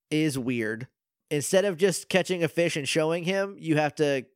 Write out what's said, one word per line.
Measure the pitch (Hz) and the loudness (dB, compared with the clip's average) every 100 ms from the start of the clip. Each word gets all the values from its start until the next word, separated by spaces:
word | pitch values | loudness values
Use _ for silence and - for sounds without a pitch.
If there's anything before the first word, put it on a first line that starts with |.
| - | -4
is | 156 156 135 | 0 0 -2
weird. | 120 120 110 113 131 _ _ _ - | -2 -2 -2 -6 -10 _ _ _ -6
Instead | 147 - 190 | -4 2 2
of | 202 156 | 2 2
just | 196 160 - | 2 0 0
catching | 190 165 180 | 0 0 0
a | 160 | 0
fish | - 170 160 | 0 0 0
and | 135 | -2
showing | 160 156 170 | 0 0 0
him, | 170 196 196 196 | -2 -2 -2 -4
you | 160 151 | 0 2
have | 147 160 | 2 2
to | 147 135 113 | 0 0 -4